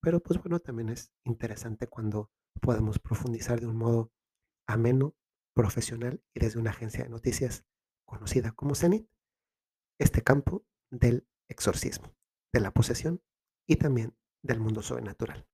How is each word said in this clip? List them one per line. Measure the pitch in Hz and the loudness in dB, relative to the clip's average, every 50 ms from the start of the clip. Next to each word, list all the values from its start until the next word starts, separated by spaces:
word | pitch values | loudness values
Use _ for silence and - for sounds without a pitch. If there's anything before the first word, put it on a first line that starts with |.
| - | 2
pero | 165 170 170 | 2 2 2
pues | - - - 170 | 2 2 -2 -2
bueno, | - 180 170 175 | 0 -2 -4 -4
también | - - 123 113 113 110 | -4 -6 -6 -4 -4 -4
es | 117 - - _ _ _ _ | -6 -6 -10 _ _ _ _
interesante | 123 117 110 - 113 107 104 - 117 110 107 123 | -4 -4 -4 -4 -8 -8 -8 -8 -10 -6 -6 -8
cuando | - - - 110 107 101 107 104 _ _ _ _ _ _ - | -10 -8 -4 -4 -2 -2 -2 -4 _ _ _ _ _ _ -4
podemos | - 127 120 110 110 107 104 - | 0 2 2 2 2 0 0 -2
profundizar | _ - 117 - - 123 117 113 - - 120 117 | _ -2 -4 -2 -2 -4 -4 -4 -2 -2 -2 -2
de | 117 | -2
un | 117 113 | -4 -4
modo | 113 113 117 117 117 113 110 _ _ _ _ _ _ _ _ _ _ _ | 0 2 2 2 2 2 -2 _ _ _ _ _ _ _ _ _ _ _
ameno, | - 107 113 113 120 123 131 135 151 - _ _ _ _ _ _ _ _ | -2 0 2 4 4 4 4 2 0 -4 _ _ _ _ _ _ _ _
profesional | - 113 95 - - 110 - 120 113 120 123 131 - _ _ _ | 2 2 2 2 -2 -4 -4 -6 -6 -6 -6 -6 -8 _ _ _
y | - | 0
desde | - 117 107 117 | 0 0 0 0
una | 113 110 | -2 -2
agencia | - - 117 107 - - 123 | -2 -2 -6 -6 -4 -6 -6
de | 123 | -6
noticias | 117 117 - 127 117 - 135 123 123 - _ _ _ _ _ _ _ _ _ | -8 -4 -2 -2 0 0 -2 -2 -4 -8 _ _ _ _ _ _ _ _ _
conocida | - 117 104 107 98 - 135 113 113 | -14 -14 -10 -6 0 0 2 2 0
como | 113 - - 147 143 | -6 -4 -2 -2 0
Zenit, | - 165 170 196 220 220 _ _ _ _ _ _ _ _ _ _ _ _ _ _ _ _ _ _ | 4 4 4 4 2 0 _ _ _ _ _ _ _ _ _ _ _ _ _ _ _ _ _ _
este | _ 139 - - - | _ 2 4 4 4
campo | - - 135 143 - - - 202 _ _ _ _ _ _ | 4 4 4 4 4 -2 -6 -6 _ _ _ _ _ _
del | 131 120 - 120 120 120 - _ _ _ _ | 0 4 4 4 4 2 -2 _ _ _ _
exorcismo, | _ - - - 104 - - - - - - - - _ _ _ _ _ _ _ _ | _ -10 -2 -2 0 0 0 -4 -6 -6 -8 -14 -16 _ _ _ _ _ _ _ _
de | - 123 | 0 0
la | 104 95 | 0 2
posesión | - - 117 - 123 - - 160 170 180 _ _ _ _ _ _ _ _ _ | 2 2 2 2 2 -2 -2 -2 -4 -4 _ _ _ _ _ _ _ _ _
y | - 156 | 2 2
también | - - 151 131 120 113 113 - _ _ _ _ _ | 2 4 2 2 0 -2 -4 -8 _ _ _ _ _
del | - 131 117 113 | -4 -2 -2 0
mundo | 110 110 107 110 | 0 -2 -2 -2
sobrenatural. | 101 - 127 120 120 101 - _ 120 - - - - _ | -4 -6 -6 -6 -6 -8 -8 _ -8 -8 -8 -14 -16 _